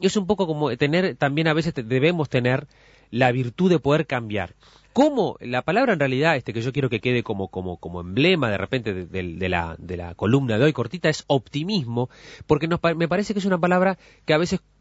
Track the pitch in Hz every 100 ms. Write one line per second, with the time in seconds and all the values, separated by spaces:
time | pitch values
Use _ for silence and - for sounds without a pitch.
0 | 190 214 180 208 180 151 147 120 143 165
1 | 185 127 143 143 160 156 160 165 110 127
2 | 147 175 147 131 123 131 135 _ _ _
3 | _ 117 127 123 120 - 185 165 139 151
4 | 156 127 113 104 87 - _ - _ -
5 | 294 269 165 - 120 123 123 190 262 180
6 | 139 127 156 151 - 110 117 131 135 110
7 | 127 123 110 104 95 95 92 87 90 87
8 | 87 98 160 185 123 101 92 131 113 92
9 | 87 92 90 80 92 90 85 80 85 87
10 | 87 85 95 135 135 107 143 147 113 180
11 | 165 151 - 139 - 143 165 214 120 117
12 | 123 - - - - 151 165 170 170 165
13 | 165 175 208 208 196 180 175 180 190 185
14 | - - - 156 175 190 - _